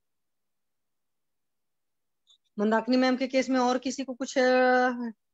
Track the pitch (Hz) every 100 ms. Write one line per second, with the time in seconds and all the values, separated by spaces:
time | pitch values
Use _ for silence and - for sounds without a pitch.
0 | _ _ _ _ _ _ _ _ _ _
1 | _ _ _ _ _ _ _ _ _ _
2 | _ _ _ _ _ - 208 220 226 254
3 | 254 254 262 269 254 262 247 254 262 247
4 | 269 247 262 277 254 254 254 254 254 240
5 | 233 214 _